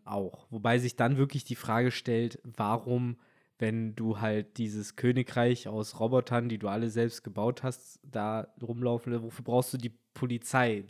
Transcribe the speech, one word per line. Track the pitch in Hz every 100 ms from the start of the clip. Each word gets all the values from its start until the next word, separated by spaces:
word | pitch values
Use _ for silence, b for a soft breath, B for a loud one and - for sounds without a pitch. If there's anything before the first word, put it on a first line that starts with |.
| -
auch. | 104 95 - -
Wobei | 113 107 123
sich | 123 -
dann | 120 139
wirklich | 139 139 -
die | 123
Frage | - 113 123
stellt, | 120 - 113 117 - 123
warum, | 113 104 113 117 123 123 117 b b b _
wenn | 110 113 113 107
du | 113 104
halt | 110 107 104 -
dieses | 110 104 104 -
Königreich | 123 127 123 - 120 123 -
aus | 107 107 -
Robotern, | 113 127 123 120 120
die | 110
du | 101
alle | 104 117
selbst | 110 117 -
gebaut | - 101 110 123
hast, | 131 127 - -
da | - 120 104 110 104 -
rumlaufen, | 117 117 123 120 123 120
wofür | 113 - 120
brauchst | 120 123 131
du |
die | 120 - _ -
Polizei? | 131 120 - 135 123 107 98